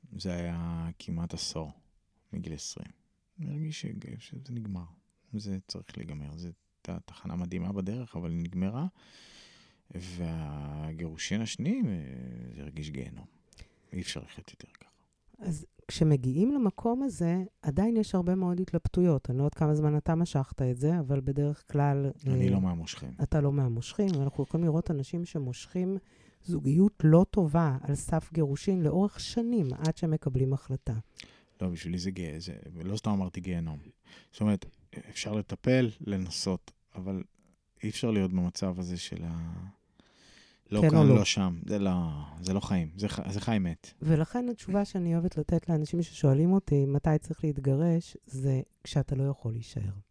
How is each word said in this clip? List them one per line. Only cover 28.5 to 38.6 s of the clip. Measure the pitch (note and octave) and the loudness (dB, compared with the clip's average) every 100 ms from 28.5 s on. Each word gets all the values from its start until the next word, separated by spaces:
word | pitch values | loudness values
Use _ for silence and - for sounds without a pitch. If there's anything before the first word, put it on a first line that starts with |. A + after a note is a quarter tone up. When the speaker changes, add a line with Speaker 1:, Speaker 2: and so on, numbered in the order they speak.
| C#3+ - F#3+ | 0 0 2
Speaker 2:
לאורך | D#3 D#3 G3+ - | 2 4 2 0
שנים, | - - A#3 A#3+ C#3 | -6 -2 0 2 0
עד | B2+ D#3 - | 0 -2 0
שמקבלים | D#3 D#3 - B2+ C3 | 0 0 0 0 0
החלטה. | C3+ - C3+ - A2 - - A2 - _ _ | 0 -2 -6 -4 -6 -6 -18 -20 -20 _ _
Speaker 1:
לא, | F#2 | -6
בשבילי | E2+ E2+ F2+ | -4 -4 -4
זה | F2+ | -4
גה-, | F#2 E2+ D2+ | -6 -8 -8
זה, | E2 C2 - E2 | -10 -12 -14 -10
לא | F2 G#2+ | -6 -4
סתם | - | 0
אמרתי | G2+ F#2 F#2+ | 0 0 -4
גיהנום. | F2+ F2 E2 D2+ D2 - _ - - | -4 -4 -4 -8 -14 -20 _ -20 -20
זאת | - | -2
אומרת, | G#2+ G2+ - - _ - - | 2 2 -2 -20 _ -16 -14
אפשר | - - | -10 -4
לטפל, | G#2+ G#2 - - C3 B2 G#2+ | -4 -4 -2 2 4 4 -2
לנסות, | C#3 G2 F2+ - - F#2 - _ _ - | -4 -2 -2 -4 -2 -2 -4 _ _ -12
אבל | F#2 F#2+ - _ _ _ _ _ | -6 -6 -6 _ _ _ _ _
אי | G#2+ | -6
אפשר | - A#2+ | -2 0
להיות | G#2+ F#2+ | 2 2
במצב | F#2 F2 - | 2 0 -2